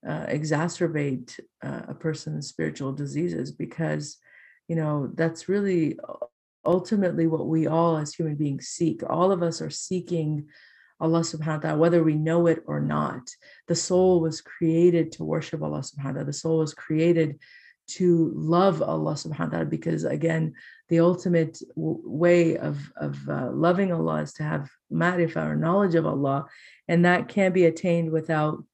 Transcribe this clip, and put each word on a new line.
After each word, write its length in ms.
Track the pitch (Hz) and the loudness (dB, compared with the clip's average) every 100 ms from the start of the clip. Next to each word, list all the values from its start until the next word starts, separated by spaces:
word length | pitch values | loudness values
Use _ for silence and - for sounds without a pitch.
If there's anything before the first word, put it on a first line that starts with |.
| 160 | -6
uh, 200 | 151 160 | -8 -4
exacerbate, 1120 | 147 151 151 170 - 165 156 143 131 - - - _ | -4 0 0 0 -2 -2 0 -2 -4 -8 -18 -20 _
uh, 180 | 139 135 - | -10 -10 -10
a 60 | |
person's 540 | 143 160 151 - 156 143 | -8 -6 -6 -8 -10 -10
spiritual 440 | - 156 147 135 | -6 -6 -4 -8
diseases, 600 | 139 143 139 175 165 135 | -6 -6 -4 -4 -4 -8
because, 680 | 147 151 - 160 151 147 - _ - - _ _ | -8 -12 -4 -4 -4 -6 -16 _ -20 -20 _ _
you 80 | 165 | -4
know, 340 | 156 147 131 - | -2 -2 -4 -2
that's 340 | 165 165 - | -2 -2 -2
really 460 | 202 202 180 156 - | 0 2 2 0 -2
u-, 220 | - - - _ _ _ - | -12 -12 -14 _ _ _ 0
ultimately 600 | 180 180 214 185 156 165 | 0 2 0 0 2 0
what 220 | 160 - | 0 0
we 200 | 160 147 | 0 2
all 300 | 165 170 160 | 2 2 2
as 160 | 147 | -2
human 220 | - 160 147 | -4 -4 -2
beings 320 | 147 139 - | -2 -4 -8
seek. 340 | - 170 - - | -2 -2 -2 -4
All 220 | - 185 | 2 2
of 100 | 190 | 2
us 200 | 170 165 | 0 -4
are 80 | 160 | -8
seeking 760 | 143 - 185 - 175 156 151 147 - - _ _ _ | -10 -6 -6 -2 -2 -2 -4 -8 -18 -20 _ _ _
Allah 220 | 160 165 | 2 2
subhanahu 260 | 165 156 156 | 0 -4 -4
wa 100 | 156 | -4
ta'ala, 200 | 156 151 | -2 2
whether 260 | 165 170 | 4 6
we 120 | 160 151 | 4 2
know 320 | 156 170 170 | 2 2 4
it 160 | 160 - | 2 -2
or 120 | 147 | -4
not. 500 | 147 147 147 - - - - - - | -2 -2 -2 -6 -14 -20 -20 -20 -6
The 80 | 170 | -4
soul 460 | - 180 185 180 | 0 4 4 4
was 180 | 160 156 | 2 -4
created 720 | - - 165 165 175 170 160 | -12 -2 0 6 6 4 0
to 100 | - | -4
worship 380 | 156 160 147 156 | -4 -4 -4 -6
Allah 180 | 151 151 | -4 -6
subhanahu 260 | 143 143 139 | -8 -10 -8
wa 60 | |
ta'ala. 140 | 131 131 | -6 -6
The 80 | |
soul 260 | 143 165 160 | -6 0 0
was 140 | 156 | 0
created 680 | - - 156 165 165 160 147 - - - _ - | -4 -4 0 4 4 2 -2 -18 -20 -20 _ -18
to 420 | - 180 170 165 139 | 0 4 6 4 0
love 460 | 156 170 196 156 | 2 4 4 2
Allah 320 | - 160 156 | -2 0 -2
subhanahu 260 | 151 160 151 | -4 -6 -6
wa 60 | 156 | -4
ta'ala, 200 | 165 156 | -2 -2
because 380 | 156 165 160 | -4 -4 -2
again, 500 | 156 151 160 160 160 - - - _ | -2 -2 0 0 -2 -4 -20 -20 _
the 100 | 170 | 4
ultimate 600 | 170 180 185 170 160 - - - | 4 4 2 2 2 -4 -14 -6
w-, 260 | 160 - | -4 -4
way 540 | - 127 175 175 170 - | -6 2 6 6 6 2
of, 200 | 147 143 143 - | -2 -6 -10 -8
of, 220 | 151 139 139 | -8 -6 -6
uh, 200 | 143 127 | -4 -4
loving 400 | 131 165 180 196 | 2 2 4 2
Allah 300 | 170 160 156 | 0 0 -2
is 120 | 147 | -4
to 100 | - | -6
have 260 | 151 156 143 _ _ | -4 -4 -6 _ _
ma'rifah 540 | 160 165 180 165 - 156 | 0 0 2 0 0 -2
or 80 | 151 | 0
knowledge 400 | 156 190 202 165 | 2 2 4 2
of 100 | 156 | 2
Allah. 400 | 143 139 139 147 - - - - | 0 0 -2 -4 -16 -20 -20 0
And 180 | 170 175 | 4 4
that 220 | 175 - | 4 0
can't 260 | - 190 | 0 2
be 120 | 180 170 | 6 4
attained 460 | 165 185 170 165 | 4 0 0 0
without 520 | 160 156 160 151 156 - | -2 0 0 0 -2 -10